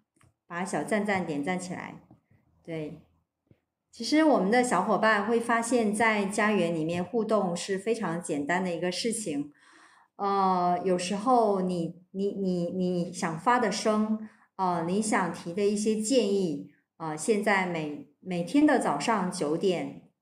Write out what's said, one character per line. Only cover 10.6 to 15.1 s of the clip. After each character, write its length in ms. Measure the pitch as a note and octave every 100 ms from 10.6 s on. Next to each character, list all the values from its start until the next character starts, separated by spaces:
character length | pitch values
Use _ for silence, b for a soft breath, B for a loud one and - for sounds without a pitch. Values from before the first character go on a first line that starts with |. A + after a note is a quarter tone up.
| F3+ F3+ F#3
有 120 | F3+
时 180 | - G3+
候 460 | A3+ B3 G#3+ F#3+
你， 420 | F#3 F3+ E3 - _
你， 160 | F#3+ G3+
你， 440 | G3+ F#3+ F3+ F3
你 400 | F#3 F3+ F3 F3
想 280 | - F3 D#3+
发 200 | B3+ A#3+
的 120 | A3
声， 580 | - A3 G#3 G#3+ A3 B B B -
呃， 300 | F#3 E3+ E3
你 140 | G3
想 320 | G#3+